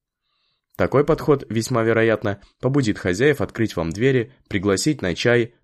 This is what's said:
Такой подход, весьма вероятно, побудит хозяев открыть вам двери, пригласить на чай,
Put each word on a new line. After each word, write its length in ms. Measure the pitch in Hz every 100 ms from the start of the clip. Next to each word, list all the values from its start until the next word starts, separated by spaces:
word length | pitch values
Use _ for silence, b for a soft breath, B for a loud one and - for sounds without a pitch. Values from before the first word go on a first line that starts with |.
| _ _ _ _ _ _ _ -
Такой 280 | 92 131 147
подход, 400 | 156 - 139 -
весьма 340 | 110 110 123
вероятно, 580 | 113 113 113 107 107 98 b _
побудит 400 | 127 139 120 95
хозяев 400 | 95 90 139 143
открыть 380 | 92 - 113 -
вам 140 | 82
двери, 420 | 82 127 131 110 b -
пригласить 520 | 101 101 95 151 143
на 140 | 95 82
чай, 400 | 120 120 113 _